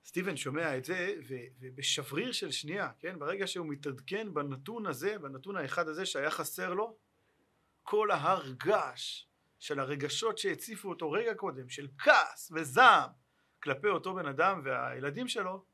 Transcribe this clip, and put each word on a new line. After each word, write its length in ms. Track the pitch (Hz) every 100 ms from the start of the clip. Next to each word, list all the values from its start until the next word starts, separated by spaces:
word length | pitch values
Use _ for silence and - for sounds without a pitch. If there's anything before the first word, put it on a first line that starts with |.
| -
סטיבן 320 | 175 190 143
שומע 400 | 135 151 165 131
את 80 | 131
זה, 300 | 185 180 180 123
ו-, 80 | 127 123 127
ובשבריר 720 | 127 131 135 - 135 147 247
של 200 | - 175
שנייה, 400 | 135 147 196 160 -
כן, 200 | 165 180
ברגע 280 | 147 196 185
שהוא 200 | 185 160
מתעדכן 640 | 143 143 131 - 196 214
בנתון 520 | 151 143 135 165 233 202
הזה, 340 | 131 180 214
בנתון 380 | 143 135 185 190
האחד 300 | 135 170 160
הזה 180 | 156 180
שהיה 260 | 143 147
חסר 420 | 156 151 - 185
לו, 240 | 185 226 220 _ _ _ _ _ _ _ _
כל 280 | - 208 214
ההר 400 | 170 156 190 139
געש 760 | 127 165 208 143 - - - - _ _ _
של 200 | - 139
הרגשות 580 | 135 147 143 - 220 208
שהציפו 520 | 196 160 - 208 196
אותו 220 | 170 160
רגע 220 | 180 233
קודם, 360 | 208 190 135 127
של 180 | - 139 -
כעס 540 | 285 247 156 - - 160
וזעם 540 | 151 135 254 185 120 - _ _ _ _
כלפי 240 | 147 135 208
אותו 260 | 170 185
בן 120 | 185 151
אדם 360 | 139 180 185
והילדים 640 | 135 127 127 127 143 156 247
שלו 380 | 233 185 190 _